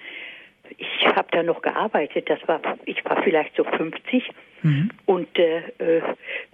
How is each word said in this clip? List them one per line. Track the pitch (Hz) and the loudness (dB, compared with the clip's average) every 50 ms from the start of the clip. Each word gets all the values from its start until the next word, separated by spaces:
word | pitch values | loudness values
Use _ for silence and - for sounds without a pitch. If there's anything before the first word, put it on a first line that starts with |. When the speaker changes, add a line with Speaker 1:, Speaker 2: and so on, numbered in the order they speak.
| - - - - - - - - - - _ _ - - - - | -18 -16 -14 -14 -14 -14 -16 -18 -20 -20 _ _ -20 -20 -16 -12
Speaker 1:
Ich | - - - - - | -10 -8 -2 0 2
hab | - - 190 185 - | 2 2 2 0 0
da | - 170 165 | 0 0 2
noch | 170 - - | 0 0 0
gearbeitet, | - 151 - 156 190 226 - 185 147 - - 170 - - | -2 -2 -2 0 -2 0 0 0 0 0 -2 -4 -2 -2
das | 151 - - - | -2 -2 0 -2
war, | 160 143 - - - - - | -2 0 0 -4 -6 -6 -8
ich | - - - - | -8 -6 -4 -2
war | - 160 - - | -2 0 0 2
vielleicht | - 160 156 151 - - | 2 2 2 2 0 0
so | - 151 | -2 -2
fünfzig. | - - - 160 165 - - - - - 254 - - - - - _ - - - | 0 0 -2 -2 -4 -6 -10 -6 0 0 0 0 -2 -12 -18 -20 _ -8 -2 2
Speaker 2:
Mhm. | 156 143 139 170 233 - - - | 2 4 4 2 -2 -4 -4 0
Speaker 1:
Und, | - 185 180 160 - - - | 2 2 2 0 -2 2 2
äh, | 170 160 160 165 160 - - - | 4 4 2 0 -4 -8 -8 -4
äh, | - 165 165 160 - - - - - - - - - - | 2 2 2 2 2 -2 -6 -6 -8 -10 -10 -10 -10 -12